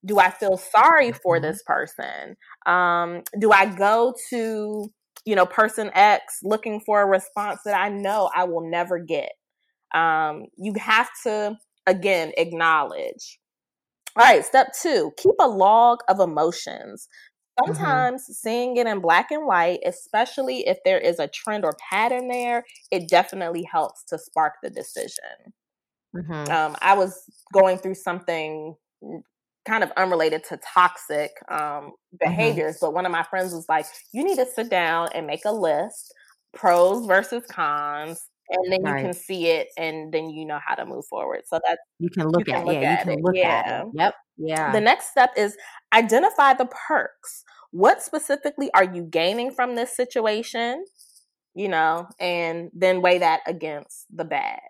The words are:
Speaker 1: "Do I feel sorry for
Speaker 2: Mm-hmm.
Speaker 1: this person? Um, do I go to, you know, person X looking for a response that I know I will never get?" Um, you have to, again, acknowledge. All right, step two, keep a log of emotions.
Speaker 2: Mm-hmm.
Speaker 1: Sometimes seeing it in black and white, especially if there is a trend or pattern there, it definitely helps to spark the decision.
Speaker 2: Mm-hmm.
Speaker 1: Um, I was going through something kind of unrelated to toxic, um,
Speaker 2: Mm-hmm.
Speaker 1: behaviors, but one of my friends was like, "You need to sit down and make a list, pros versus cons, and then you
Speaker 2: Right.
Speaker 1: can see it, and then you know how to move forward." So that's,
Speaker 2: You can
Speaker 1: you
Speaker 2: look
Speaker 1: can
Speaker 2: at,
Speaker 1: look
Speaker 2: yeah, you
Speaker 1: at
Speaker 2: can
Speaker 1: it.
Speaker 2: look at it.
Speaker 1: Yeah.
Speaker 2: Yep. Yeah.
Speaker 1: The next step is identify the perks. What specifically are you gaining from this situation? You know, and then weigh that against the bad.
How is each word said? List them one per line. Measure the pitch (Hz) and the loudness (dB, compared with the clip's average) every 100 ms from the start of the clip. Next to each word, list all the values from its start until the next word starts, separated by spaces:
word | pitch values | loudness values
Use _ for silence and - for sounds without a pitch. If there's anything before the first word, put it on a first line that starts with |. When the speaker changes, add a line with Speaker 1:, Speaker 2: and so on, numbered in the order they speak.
Speaker 1:
"Do | 185 202 | 0 4
I | 185 | 4
feel | 190 202 185 | 4 -2 -2
sorry | - 208 269 320 254 | 2 6 8 6 4
for | 233 185 170 | 0 0 0
Speaker 2:
Mm-hmm. | 156 | 0
Speaker 1:
this | 202 | -6
person? | - 139 151 - 69 69 - - _ - - | -4 -4 -4 -8 -12 -12 -16 -20 _ -6 0
Um, | 175 180 175 170 175 - 202 | 2 2 0 -2 -8 -10 -2
do | 214 | 6
I | 202 196 | 6 6
go | 185 196 220 240 247 - | 2 2 4 2 -2 -8
to, | 247 220 220 214 214 208 _ _ - - | -6 -6 -6 -8 -8 -10 _ _ -16 -2
you | 202 | 2
know, | 180 | 2
person | - 214 220 208 | 2 0 0 -4
X | - 208 208 - - | 4 6 4 0 -10
looking | 185 220 226 214 | -4 -2 -2 -8
for | - 208 | 0 2
a | 202 | 4
response | 190 - - 208 170 | 2 0 -8 -6 -6
that | 208 202 | -2 -2
I | 196 | -2
know | 202 196 214 190 | -4 -2 0 0
I | 170 | 0
will | 180 165 165 | -2 -2 -4
never | 170 175 180 | -4 -2 -4
get?" | 165 160 - - _ _ _ _ _ | -4 -6 -6 -14 _ _ _ _ _
Um, | 165 165 156 156 156 - - | 0 2 0 -2 -6 -14 -12
you | 196 214 | -8 -8
have | 214 220 247 - | -2 0 0 -4
to, | 247 214 208 214 _ _ - | -6 -4 -6 -8 _ _ -2
again, | 190 190 185 160 - | 0 0 -2 -2 -2
acknowledge. | 170 170 165 160 135 78 62 - - - _ _ _ _ _ _ - - | -2 0 0 2 0 -6 -10 -12 -18 -20 _ _ _ _ _ _ -10 6
All | |
right, | 247 196 | 8 8
step | - 262 262 - | 6 4 2 0
two, | 349 254 151 - | 0 0 -2 0
keep | 370 480 | 2 4
a | 277 | 2
log | 202 190 220 240 240 - | 6 6 8 6 4 0
of | 196 | 2
emotions. | 180 151 165 170 - - - 220 - _ _ _ _ - | 2 2 -2 -2 -12 -14 -16 -18 -20 _ _ _ _ -4
Speaker 2:
Mm-hmm. | 262 | -2
Speaker 1:
Sometimes | 151 - 262 254 254 - | -2 0 0 0 -2 -12
seeing | - 226 240 247 247 | -12 -6 -4 -2 0
it | 233 | 0
in | 202 | 0
black | 175 170 - | 4 2 2
and | 302 302 | -4 0
white, | 185 170 180 - | 2 2 0 -4
especially | 180 - 214 254 - 262 254 - | -6 -4 -2 -2 -2 -6 -4 -2
if | 185 | 0
there | 185 190 | 2 2
is | - 170 | 2 -2
a | 147 | -6
trend | - - 214 | -8 -8 -4
or | 208 190 - | -4 -4 -6
pattern | 196 233 254 254 | -2 0 -2 -4
there, | 247 240 240 240 - _ | -6 -4 -4 -6 -20 _
it | 190 165 | -6 2
definitely | 180 185 196 170 175 170 | 2 2 -4 -6 -6 -4
helps | 165 156 - - | -4 -4 -6 -12
to | 156 | -12
spark | - - 156 - | -6 -2 -2 -2
the | - | -12
decision. | - - - - - - 62 _ _ _ _ _ _ _ 175 | -12 -12 -10 -10 -10 -14 -20 _ _ _ _ _ _ _ -14
Speaker 2:
Mm-hmm. | 160 160 147 | -10 -10 -4
Speaker 1:
Um, | 160 156 - | -2 -2 -2
I | 180 | 2
was | 196 190 185 - _ _ | 2 2 -4 -20 _ _
going | 196 190 185 | 4 4 4
through | 190 190 | -4 -8
something | - 175 180 165 156 156 156 160 _ _ - 165 _ _ _ _ - | -6 -6 -4 -4 -6 -8 -12 -16 _ _ -16 -16 _ _ _ _ -4
kind | 220 | -2
of | - - | 0 0
unrelated | 190 175 160 156 | 0 2 0 -2
to | - 156 | -8 -16
toxic, | - - 180 - - 151 147 - - | -2 4 4 2 -6 -4 -4 -10 -10
um, | 156 151 147 143 - _ | -6 -6 -8 -12 -20 _
Speaker 2:
Mm-hmm. | 180 | -4
Speaker 1:
behaviors, | 214 175 226 151 156 156 | -2 2 0 0 -4 -2
but | 160 | -2
one | 160 180 | -2 -2
of | |
my | 170 | -2
friends | 160 190 185 | -4 -4 -4
was | 170 165 | -6 -2
like, | 156 156 - _ | -2 -2 -14 _
"You | 220 | -4
need | 349 349 | -2 0
to | 254 | -2
sit | - 233 | -2 -2
down | 185 165 165 170 | 0 0 0 -2
and | - 156 | -6 -8
make | 151 | -6
a | 208 | -4
list, | 220 175 147 202 - - _ _ _ _ | -2 0 0 -2 -8 -20 _ _ _ _
pros | - 196 175 180 208 226 | -2 2 6 6 4 2
versus | 190 196 240 240 | 2 2 -8 -10
cons, | - 156 147 147 147 156 165 - _ _ | -6 -4 -2 -4 -8 -10 -12 -18 _ _
and | 180 185 | -4 -2
then | 190 | -2
you | 185 | -2
Speaker 2:
Right. | 139 | -4
Speaker 1:
can | 180 | -4
see | 180 - 190 170 | -8 -10 -4 0
it, | 160 - - | 0 -2 -8
and | 165 156 156 | -8 -8 -6
then | 160 160 | -8 -6
you | 156 156 | -12 -10
know | 147 | -8
how | - - | -6 -6
to | - | -8
move | - - | -12 -12
forward." | - - - - | -10 -8 -8 -6
So | 165 165 | -4 -2
that's, | 170 _ _ | -4 _ _
Speaker 2:
You | 175 | -6
can | 185 | -2
Speaker 1:
you | 156 | 0
Speaker 2:
look | 170 190 | 0 0
Speaker 1:
can | 127 | -4
Speaker 2:
at, | 175 | -2
Speaker 1:
look | |
Speaker 2:
yeah, | 160 | 0
you | 139 | 0
Speaker 1:
at | 92 | 0
Speaker 2:
can | 175 | -2
Speaker 1:
it. | 151 | -2
Speaker 2:
look | 175 185 | 0 2
at | 170 131 - | 2 2 -2
it. | |
Speaker 1:
Yeah. | 113 208 | -6 -8
Speaker 2:
Yep. | 156 185 - _ _ | 0 0 -2 _ _
Yeah. | 156 156 151 | -4 -2 0
Speaker 1:
The | 214 | 2
next | 208 - - | 2 2 0
step | - 247 - | 2 4 4
is | 208 - - - _ | -2 -4 -20 -20 _
identify | 220 226 226 381 427 277 | 2 4 4 4 4 4
the | 262 254 | 4 0
perks. | - - 311 208 _ - - _ _ _ | -4 -2 -2 -2 _ -20 -20 _ _ _
What | 175 208 392 | 4 4 4
specifically | - 311 - 285 294 285 277 | 0 -6 -2 -4 -4 -6 0
are | 185 | 2
you | 185 180 | 2 0
gaining | 165 160 170 220 247 | -4 0 0 0 -6
from | 262 247 | -4 -4
this | 240 240 - | -2 -6 -6
situation? | 254 254 220 214 226 233 233 269 381 _ _ _ _ _ _ | -4 -2 -2 -2 -6 -6 -6 -6 -12 _ _ _ _ _ _
You | - 202 | -8 -4
know, | 165 160 165 175 - | 0 2 0 -6 -8
and | 180 175 165 170 170 | -4 -2 -4 -6 -10
then | - 185 185 | 0 2 4
weigh | 180 180 | 4 4
that | 170 160 - | 2 0 -2
against | 165 160 147 143 - - | -8 -8 -10 -14 -20 -20
the | 165 | -12
bad. | 165 143 - 55 - | -8 -6 -6 -10 -16